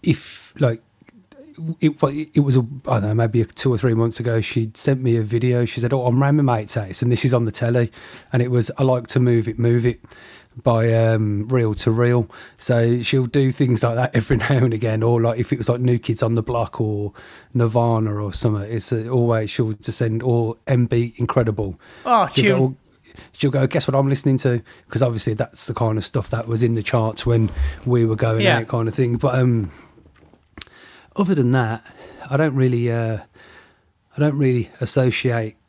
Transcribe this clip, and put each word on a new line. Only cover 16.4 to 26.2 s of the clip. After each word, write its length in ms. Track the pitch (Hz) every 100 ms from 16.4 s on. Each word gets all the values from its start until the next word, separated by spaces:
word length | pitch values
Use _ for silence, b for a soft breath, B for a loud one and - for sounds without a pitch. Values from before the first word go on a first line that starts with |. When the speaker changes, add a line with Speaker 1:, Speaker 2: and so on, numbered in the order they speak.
Speaker 1:
Block 380 | 110 120 113 -
or 320 | 110 104 104 B B B B
Nirvana 600 | 123 113 117 117 113 110
or 180 | 104 104
something, 300 | - 117 104 101
it's, 180 | 113 -
uh, 160 | 117 113
always 400 | 127 120 113 107
she'll 220 | - 113
just 260 | 107 - -
send, 240 | 120 110
or 340 | 127 120 113 113 -
M 200 | 127 120
B 260 | 120 120 -
Incredible. 600 | 120 - 113 104 104 82 B B -
Speaker 2:
Oh, 220 | 233 185
Speaker 1:
She'll 100 | -
go, 40 | 208
Speaker 2:
tune. 120 | 190
Speaker 1:
"Well," 160 | 131 131 _ _ B B B
she'll 180 | - 143
go, 140 | 139 131
"Guess 200 | 160 -
what 80 |
I'm 140 | 135 139
listening 300 | 139 143 131
to?" 240 | 135 120 b b b
'Cause 140 | 113
obviously 320 | 127 113 -
that's 320 | 107 117 - -
the 80 |
kind 240 | 113 113 110
of 60 |
stuff 260 | - 135